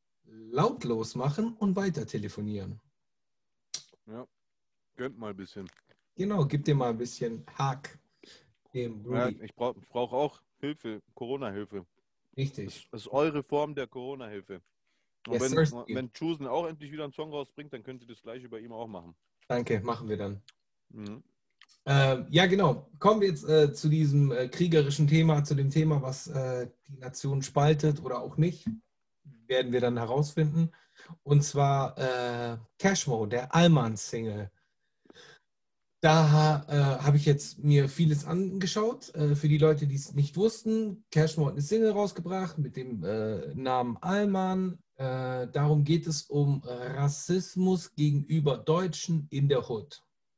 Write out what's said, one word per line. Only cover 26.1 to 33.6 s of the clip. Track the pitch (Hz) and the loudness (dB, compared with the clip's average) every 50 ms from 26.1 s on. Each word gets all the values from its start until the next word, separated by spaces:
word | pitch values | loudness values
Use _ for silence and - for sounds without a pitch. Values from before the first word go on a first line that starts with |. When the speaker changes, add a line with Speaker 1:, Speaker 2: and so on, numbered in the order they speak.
| 135 - - 165 | -8 -10 -10 -8
Speaker 1:
äh, | 143 139 131 131 131 127 123 117 - _ _ - | -6 -6 -4 -4 -4 -6 -6 -8 -12 _ _ -20
die | 139 127 | -20 -16
Nation | 131 127 135 - - 139 135 139 | -16 -14 -14 -6 -4 -2 -2 -2
spaltet | 135 - - 147 143 151 156 147 - 156 147 147 - | -4 -2 0 4 4 6 4 4 4 2 2 0 -2
oder | 127 123 123 | -6 -6 -4
auch | 123 123 - - | -6 -6 0 2
nicht. | 156 180 170 - - 220 220 - - _ _ _ _ _ _ _ _ 143 123 113 113 117 | 2 2 2 -2 -6 -6 -6 -6 -12 _ _ _ _ _ _ _ _ -20 -20 _ _ _
Werden | 127 127 127 123 | 0 0 2 2
wir | 120 127 | 0 2
dann | 120 120 123 117 | 2 2 0 0
herausfinden. | 117 110 123 139 147 147 - - 156 151 147 165 165 165 - _ _ _ _ _ - - 165 - _ | -2 -2 0 0 0 0 0 0 0 2 2 2 0 0 -2 _ _ _ _ _ -20 -20 -20 -16 _
Und | 143 147 143 143 | 4 4 4 4
zwar, | - - 143 139 139 139 139 135 - - - | 4 2 2 2 4 4 2 0 -2 -4 -4
äh, | 131 131 127 123 123 123 120 120 120 120 117 117 113 _ _ _ | -2 -2 0 -2 -2 -2 -2 -4 -4 -4 -6 -8 -10 _ _ _
Cashmo, | - 190 196 - - 143 123 110 110 | 0 2 2 2 0 -2 -2 -2 -2
der | 104 117 120 127 139 - | -2 -2 -4 -4 2 4
Allman-Single. | 170 | 6